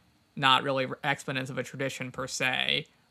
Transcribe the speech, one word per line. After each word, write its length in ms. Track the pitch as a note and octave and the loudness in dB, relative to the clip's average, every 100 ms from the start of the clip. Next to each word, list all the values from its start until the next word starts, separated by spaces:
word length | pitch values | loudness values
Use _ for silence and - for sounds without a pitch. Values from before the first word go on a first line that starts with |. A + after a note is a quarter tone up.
| _ _ _ | _ _ _
not 280 | - C3+ C3 | 0 4 6
really 220 | C#3 C3+ B2+ | 4 0 -2
re-, 100 | C3 | -2
exponents 460 | D3 C#3 - C3+ C3 | -2 -2 -2 -4 -4
of 80 | C3 | -4
a 40 | |
tradition 480 | B2 C3+ C3+ - B2+ | -6 -4 -4 -4 -8
per 160 | B2+ C3 | -8 -6
se, 600 | - C3 C3 C3 C#3+ - _ _ | -2 0 2 2 0 -2 _ _